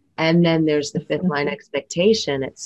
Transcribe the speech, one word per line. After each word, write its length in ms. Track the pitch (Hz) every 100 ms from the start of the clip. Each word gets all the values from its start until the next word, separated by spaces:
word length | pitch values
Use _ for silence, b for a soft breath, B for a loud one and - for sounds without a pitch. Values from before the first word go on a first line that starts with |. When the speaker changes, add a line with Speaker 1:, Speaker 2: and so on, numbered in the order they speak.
| _ -
Speaker 1:
And 260 | 160 170
then 200 | 170 165 156
there's 260 | 147 143
the 80 | 175
fifth 220 | - 151
line 220 | 180 143 143
Speaker 2:
Mm-hmm. 80 |
Speaker 1:
expectation. 880 | 143 _ 139 - 165 196 220 - 139
It's 200 | 131 -